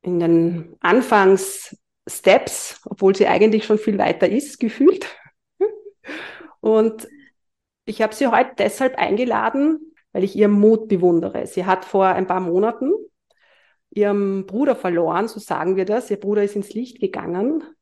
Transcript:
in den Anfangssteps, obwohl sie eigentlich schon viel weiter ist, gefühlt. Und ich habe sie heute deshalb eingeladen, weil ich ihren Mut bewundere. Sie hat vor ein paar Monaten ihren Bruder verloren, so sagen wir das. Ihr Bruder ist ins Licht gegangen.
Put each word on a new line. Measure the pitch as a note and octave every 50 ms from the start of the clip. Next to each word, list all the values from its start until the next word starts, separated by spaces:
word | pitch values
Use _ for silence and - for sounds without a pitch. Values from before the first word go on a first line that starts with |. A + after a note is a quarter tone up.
in | - F3+ F3+ E3+
den | E3+ E3 E3+ E3 E3 E3+ F3 E3 D#3 - - _
Anfangssteps, | - F3 F#3+ B3+ B3+ - A3+ G#3 G3 F#3+ G3 F#3+ - - - - - - - _ _ _ _ _ _ - - - - F#3+ G3 - - - - - - - - - _
obwohl | - G3+ - G3+ F#3+ G3
sie | G3 G#3
eigentlich | - F3+ F#3+ G#3 A3 A3 G#3+ -
schon | - G#3+ G#3+
viel | - A3+ G3+ G3
weiter | - - - - F3+ F3+
ist, | G3+ C4 - - - _
gefühlt. | B3 A3 - - C4+ F4 - - - - - - - - _ _ _ _ _ _ F#4+ A4 G#4+ - - G#4 _ _ _ - D4+ D#4+ - - - - E4 - - _
Und | - A3 A3 A3 A3 A3+ A3 - - - - - _ _ _ _ _ _ _ _ _ _ _ _ _
ich | - G#3 -
habe | A3 G#3+ G#3+
sie | - C#4 A#3+
heute | A#3 A3+ B3+ - - -
deshalb | - G#3+ - - C4 B3+ C4
eingeladen, | - - - G3 G#3+ B3+ A#3+ A3+ - A3 A3+ A#3 C4+ C#4+ D#4 D#4+ D#4 - - _ _ _ _
weil | _ G3 F#3
ich | G3 -
ihren | G#3 G#3 G3+
Mut | G#3 G3+ G3+ G#3+ A3 A3 A3 A3
bewundere. | G3+ F3+ F3 F3+ E3+ E3 D#3+ - - - -
Sie | - - F#3 F3+
hat | F#3+ F#3 - -
vor | - - G3 F#3+
ein | F#3+ F3+ F#3 F#3
paar | F#3 F#3 F#3
Monaten | F#3 E3+ E3+ F#3 G#3 A3+ A#3 - C4 C#4+ G4 A4 - - _ _ _ _ _ _ _ _ _ _ _ _ _ _ _ _
ihren | - G#3 G#3 G3+ G3+ G3+ G3+ G3 G3 G3 F#3+
Bruder | G3 F#3+ A3+ D4 D4 A#3
verloren, | - - F3+ E3+ E3+ E3+ D#3+ E3 F3+ G#3+ A3+
so | - G#3+
sagen | - - E3 - D#3 F3+ F#3+
wir | F#3+ F#3
das. | F#3+ G#3+ B3 B3 -
Ihr | G#3 -
Bruder | - G3 G#3 G#3
ist | G3+ G3+ G3+
ins | G#3 G3 - -
Licht | A3 B3+ B3+ - -
gegangen. | - F#3 F#3 F3+ F3 E3+ F3 F3+ G#3 C4 D#4+ D#4+ - - - _